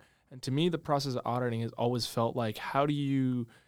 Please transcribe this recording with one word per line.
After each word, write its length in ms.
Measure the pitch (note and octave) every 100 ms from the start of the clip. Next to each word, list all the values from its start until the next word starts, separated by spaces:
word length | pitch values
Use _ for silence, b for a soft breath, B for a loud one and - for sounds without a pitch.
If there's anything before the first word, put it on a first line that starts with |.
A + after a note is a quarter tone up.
| b b _
And 120 | C3
to 80 | -
me, 180 | C3+ F3
the 80 | A3+
process 380 | - C#3+ C#3 B2
of 60 | -
auditing 360 | A#2+ B2 A2+
has 100 | A2+
always 340 | - A#2+ B2 A2
felt 300 | - A#2 B2
like, 220 | A2+ G#2+
how 280 | - C3+ D3
do 80 |
you 540 | D3 C#3 C#3 C3 B2 A2+ b